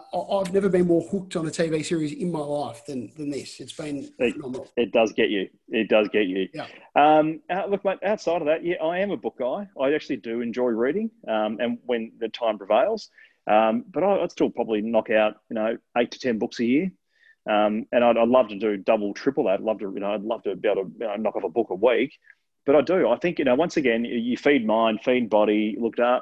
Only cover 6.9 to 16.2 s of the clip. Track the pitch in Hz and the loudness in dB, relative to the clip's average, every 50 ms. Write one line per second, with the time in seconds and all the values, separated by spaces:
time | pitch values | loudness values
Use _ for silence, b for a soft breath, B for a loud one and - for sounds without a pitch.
6.9 | - - 147 151 156 156 156 156 160 151 - - 180 190 180 185 196 190 - 196 | 2 4 4 6 6 6 4 2 -2 -6 -8 -8 -6 -6 -4 -4 -4 -2 -2 -4
7.9 | 185 - - 190 214 202 - 170 165 175 160 147 160 165 156 170 175 - 156 160 | -4 -4 -4 -4 -4 -4 -2 -2 -2 0 0 0 -2 0 -2 -4 -4 -2 -2 -2
8.9 | 175 180 196 208 175 120 - 113 - - 123 123 147 196 202 190 - - 131 139 | -2 -2 -2 -4 -4 -6 -6 -8 -6 -4 -4 -4 -4 -6 -8 -10 -6 -2 0 0
9.9 | 151 147 - - 147 110 - 117 113 120 120 120 104 123 123 123 113 107 120 135 | 0 0 -2 -4 -6 -6 -6 -6 -4 -4 -4 -4 -2 0 0 0 0 2 0 0
10.9 | 160 202 226 226 - _ - - 110 107 107 107 113 - 123 120 120 120 - 123 | 0 -2 -4 -6 -8 _ -6 -4 -2 0 0 -2 -2 -2 -4 -4 -4 -6 -4 -4
11.9 | 123 117 113 113 - - 113 107 - - 117 113 107 98 101 95 104 117 147 196 | -4 -4 -4 -8 -10 -8 -8 -8 -6 -4 -2 -2 -2 -2 -2 0 2 2 2 2
12.9 | 226 208 - b b b b b b b _ - 104 107 110 110 110 120 120 - | -2 -4 -8 b b b b b b b _ 2 4 4 4 4 2 0 -4 -6
13.9 | - 143 175 196 - - 87 87 - - 160 117 - 123 117 113 110 104 104 113 | -4 -2 0 2 2 0 -2 -2 -2 0 0 0 0 -2 -2 -2 -2 -2 0 0
14.9 | 117 110 107 - 110 110 107 107 104 - _ - 120 110 107 113 117 110 _ _ | 0 0 2 2 2 2 2 2 0 -4 _ -8 -4 -4 -2 -2 -4 -6 _ _
15.9 | - 123 120 117 - - | -2 -2 0 -2 -4 -6